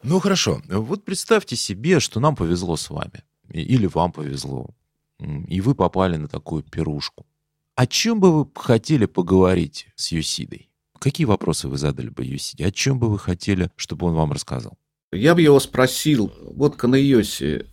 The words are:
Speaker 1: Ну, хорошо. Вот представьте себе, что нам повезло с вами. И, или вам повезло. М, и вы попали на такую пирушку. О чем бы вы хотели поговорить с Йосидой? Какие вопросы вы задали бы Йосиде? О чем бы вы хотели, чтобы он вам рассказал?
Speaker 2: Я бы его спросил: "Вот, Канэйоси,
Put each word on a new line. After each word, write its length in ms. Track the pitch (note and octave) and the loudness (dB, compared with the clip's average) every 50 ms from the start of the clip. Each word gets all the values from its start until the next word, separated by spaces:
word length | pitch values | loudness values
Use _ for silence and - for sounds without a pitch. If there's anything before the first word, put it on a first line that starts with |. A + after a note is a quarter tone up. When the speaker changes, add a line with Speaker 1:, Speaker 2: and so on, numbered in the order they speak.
Speaker 1:
Ну, 160 | - B2 E3+ F#3+ | -4 -2 0 0
хорошо. 440 | - G3 F#3+ E3 - G#2+ D#2 - - - | 2 0 0 0 0 0 -2 -2 -6 -6
Вот 340 | F2+ G#2 A2 A#2+ F#3+ G3+ - | -4 -4 -4 -4 -6 -8 -8
представьте 520 | - G2 - - - A3+ G#3+ - - A3+ | -8 -8 -8 0 0 0 0 0 -2 -6
себе, 440 | - - - G3+ F#2+ A#2 E3+ F#3 D3 | -6 -6 -6 -8 -4 0 2 2 2
что 200 | - - - A2 | 2 0 -2 0
нам 160 | B2+ D#3 C#3+ | 0 0 0
повезло 420 | - F#2 E2 F2 F2 F#2 F2 E2 D2+ | 0 0 0 0 0 0 -2 -4 -4
с 100 | - - | -6 -8
вами. 340 | D2+ D2+ - - - - - _ _ _ _ - | -8 -10 -10 -10 -12 -18 -20 _ _ _ _ -12
И, 80 | - E2 | -10 -8
или 240 | D#2 - B2+ B2+ G2+ | -2 0 2 2 2
вам 280 | F2 - F2 F2 F2 | 0 2 0 0 0
повезло. 580 | - D#2+ D2+ C#2 C#2 C2+ B1+ C#2 C2+ B1+ - - _ _ _ _ _ _ _ _ _ - | -2 -6 -8 -8 -8 -8 -8 -8 -8 -8 -10 -12 _ _ _ _ _ _ _ _ _ -14
М, 240 | - - D2+ D2 F2 | -10 -8 -8 -8 -8
и 160 | - F2 F#2 | -4 -4 0
вы 140 | G2 B2+ C#3+ | 0 0 2
попали 420 | - F#2+ F2 - F#2 F#2+ F#2 E2+ | 2 2 2 2 2 2 2 0
на 120 | D#2 D2+ C#2+ | -2 -6 -8
такую 340 | - - - - D#2+ D#2 | -10 -12 -8 -6 -6 -6
пирушку. 640 | D2 - - D#2+ D#2+ D#2 D2 C#2+ - - - - - _ _ _ _ _ _ _ _ _ _ | -6 -6 -6 -4 -4 -4 -4 -6 -8 -10 -12 -18 -20 _ _ _ _ _ _ _ _ _ _
О 100 | - B2+ | 0 0
чем 340 | - - - - A3+ A#3 G#3+ | 0 0 0 0 0 2 4
бы 120 | F#3+ F#3 | 4 6
вы 140 | D#3+ D3+ C#3 - _ | 6 4 2 -2 _
хотели 480 | - - - A#2+ A2+ - - D#3+ C3+ G#2 | -4 0 2 2 2 2 2 2 2 2
поговорить 800 | F2+ - F#2+ F2+ F2 F#2+ F#2 F#2 F2+ F#2 F2 F2+ D2 - - - _ _ | 2 0 -2 2 4 4 6 6 6 4 2 0 -2 -6 -12 -18 _ _
с 160 | - - - | -10 -8 -4
Йосидой? 600 | E2+ D#2+ D2+ - - - C2 - - - - _ _ _ _ _ _ _ | -4 -4 -4 -4 -6 -8 -8 -12 -14 -18 -20 _ _ _ _ _ _ _
Какие 280 | - C3+ - - D#3+ | -4 -4 -2 0 2
вопросы 420 | A2+ G2+ - - F2+ D2+ - - C#2 | 2 2 2 0 -2 -4 -4 -6 -6
вы 80 | C2+ C2+ | -6 -2
задали 300 | D2+ D2 C2+ C2 B1 A1+ | -2 -2 -2 -4 -8 -10
бы 160 | - - B1+ | -8 -10 -8
Йосиде? 400 | C2 C#2 C#2 - - - - D#2 | -8 -8 -8 -10 -10 -8 -4 -4
О 40 | F#2 | -4
чем 260 | - - - C#3 C3+ B2 | -2 -2 -2 -2 0 0
бы 100 | A#2 A2+ | 0 0
вы 100 | G#2 G2 | -2 -2
хотели, 520 | - - F2+ - - - G2 F#2 F2 E2+ - | -2 -4 -4 -2 -2 0 0 0 0 -2 -6
чтобы 300 | - - - E2+ C#2+ F2 | -10 -12 -10 -6 -4 -2
он 80 | F2 E2 | 0 2
вам 180 | D#2+ D#2+ D2 | 2 0 0
рассказал? 460 | C#2+ C#2+ - - C#2 B1+ A1 G1+ - - _ _ _ _ _ _ | -2 -6 -8 -8 -10 -10 -10 -12 -18 -20 _ _ _ _ _ _
Speaker 2:
Я 220 | - F#2 A2+ D#3 E3+ | -4 2 2 4 4
бы 80 | F3 | 6
его 180 | E3 D3 C#3+ C#3 | 6 6 6 6
спросил: 720 | - - - - B2+ B2+ - - - D#3 D3+ A#2 G2+ F2+ - - | 4 2 0 2 2 2 0 -2 0 2 2 2 0 -2 -6 -12
"Вот, 340 | - - - - C#3+ C#3+ - | -20 -16 -4 -2 0 0 0
Канэйоси, 920 | - - A#2+ C3 C3+ C#3 C#3 C3+ A2+ G2 - - - C2+ D2+ D2 - - - | 0 2 2 4 4 4 4 4 4 2 2 -4 -4 -4 -4 -4 -4 -8 -12